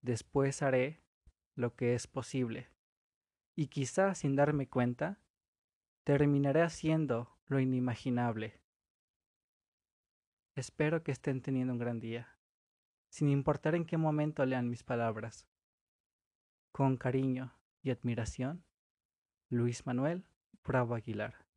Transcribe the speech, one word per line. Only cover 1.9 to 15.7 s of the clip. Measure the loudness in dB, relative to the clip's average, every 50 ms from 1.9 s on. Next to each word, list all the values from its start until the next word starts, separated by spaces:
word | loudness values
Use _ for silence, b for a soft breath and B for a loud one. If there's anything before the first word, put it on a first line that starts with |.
| 2
es | 0 -2 -6
posible. | _ -8 -8 -4 -2 -2 -2 -2 -4 -8 -10 -14 _ _ _ _ _ _ _ _ _ _ _ _ _ _ _ _ _
Y | -6 -6 -4
quizá | -2 -4 -4 -2 0 2 2 2 0
sin | 0 -2 0 4
darme | 4 4 4 4 -2 -2 -2
cuenta, | 0 0 2 2 0 -2 -4 -6 -6 -8 _ _ _ _ _ _ _ _ _ _ _ _ _ _ _ _ _
terminaré | 2 4 4 4 4 4 4 4 4 4 4 4
haciendo | 2 0 -2 0 2 2 2 2 0 0 -2 -4 -8 _ _ _
lo | _ 0 2
inimaginable. | 2 2 2 2 0 0 -2 -2 -2 -2 0 2 2 0 0 -2 -6 -8 -8 _ _ _ _ _ _ _ _ _ _ _ _ _ _ _ _ _ _ _ _ _ _ _ _ _ _ _ _ _ _ _ _ _ _ _ _ _ _ _ _
Espero | -12 -12 -12 _ 0 0 2 2 0 -2
que | -2 -6
estén | -4 -2 -4 -4 -2
teniendo | -2 -2 -2 0 0 0 -2
un | -2
gran | -2 -2 -4 -4
día, | -6 -6 -8 -8 -8 -12 -20 _ _ _ _ _ _ _ _ _ _ _ _ _ _ _
sin | -4 0 2 2
importar | 2 2 2 0 0 0 0 0 0
en | 0 0
qué | 0 0
momento | 0 2 2 2 2 0 -2 0 0 0
lean | 0 2 0 -2 -2
mis | -4 -6 -6
palabras. | -4 -2 0 0 -2 -2 -4 -8 -10 -12 -16 -20 _ _ _ _ _